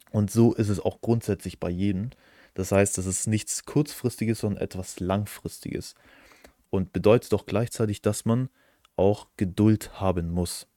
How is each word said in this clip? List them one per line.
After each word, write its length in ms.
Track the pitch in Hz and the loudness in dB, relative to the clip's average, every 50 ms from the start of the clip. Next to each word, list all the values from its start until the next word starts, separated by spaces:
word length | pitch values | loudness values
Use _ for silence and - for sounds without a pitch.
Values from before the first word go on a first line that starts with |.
| _ _ - | _ _ 0
und 180 | 107 104 98 | 0 0 2
so 240 | - 113 117 117 - | 4 6 6 6 6
ist 160 | - 110 101 | 4 0 0
es 100 | 104 92 | 0 0
auch 220 | - - - - - | -2 -4 -4 -4 -2
grundsätzlich 580 | 110 117 117 - - 101 87 - 92 - - | 0 0 0 2 -2 -4 -2 -4 -10 -8 -6
bei 80 | - 90 | -6 -4
jedem. 400 | 87 90 98 101 98 90 104 127 - _ _ _ _ _ - _ _ | -2 0 0 0 0 -2 -4 -6 -10 _ _ _ _ _ -20 _ _
Das 180 | - 95 - 101 | -8 -4 2 4
heißt, 240 | 98 101 101 - | 4 4 4 2
es 80 | - 92 | -4 -4
ist 220 | 95 92 - - | -2 -4 -2 -2
nichts 400 | 113 107 107 - - - - - | 0 -2 -2 -2 -4 -8 -10 -10
Kurzfristiges, 760 | - - 143 147 - - - - 123 - - 113 110 113 - | -2 -2 0 0 0 -4 -4 -4 -4 -4 -2 -2 -2 -2 -2
sondern 220 | - 107 98 - - | -2 -4 -2 -2 -6
etwas 360 | 98 - 92 92 - - - | -6 -6 -8 -10 -10 -10 -8
Langfristiges. 960 | 95 90 95 104 107 - - - - - - - - - - - - - - _ _ - - _ _ - - _ _ - _ _ _ _ | -2 -2 0 0 -2 -4 -8 -12 -12 -12 -12 -10 -12 -8 -8 -8 -10 -10 -16 _ _ -20 -20 _ _ -20 -20 _ _ -20 _ _ _ _
Und 240 | - 98 92 - _ | -2 -2 -2 -2 _
bedeutet 400 | 98 85 104 110 120 - - - | 2 6 6 6 6 4 0 -2
auch 100 | 98 - | -2 -2
gleichzeitig, 560 | - 98 101 120 120 - - 117 107 104 - | -2 -2 -2 -2 -2 -2 -2 -2 -2 -2 -2
dass 240 | - 107 104 - - | -2 -2 -2 0 0
man 240 | 110 113 123 131 127 - _ _ _ _ _ _ _ _ | 0 0 0 0 -4 -8 _ _ _ _ _ _ _ _
auch 300 | - 90 98 104 - - _ _ | 4 4 4 4 2 -4 _ _
Geduld 640 | - 107 92 85 - 104 110 110 104 - - - - | -4 -2 -2 2 4 4 4 4 4 0 -10 -10 -4
haben 300 | 98 95 90 90 85 85 | -2 0 0 0 -2 -2
muss. 380 | 85 90 87 85 - - - _ _ | -2 -2 -2 -2 -4 -10 -14 _ _